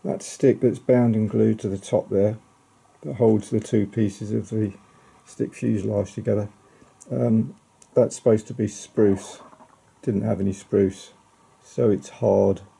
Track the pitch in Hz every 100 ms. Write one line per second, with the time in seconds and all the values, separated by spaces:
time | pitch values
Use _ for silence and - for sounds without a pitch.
0 | - - - - 135 117 123 - - 123
1 | 120 110 107 110 110 110 104 98 - 117
2 | - 98 101 110 _ _ _ _ _ _
3 | 147 135 113 107 - 113 - 110 98 -
4 | 107 - 104 110 104 110 104 98 _ _
5 | _ _ _ - - - 120 110 101 101
6 | 95 - 101 107 101 - _ _ _ _
7 | - 127 120 113 135 - _ _ _ -
8 | 117 - - 107 - 117 107 - - -
9 | 104 98 - - - - - _ _ _
10 | - 101 110 98 98 95 - 104 95 95
11 | - _ _ _ _ _ _ - 120 101
12 | - - 113 98 98 95 -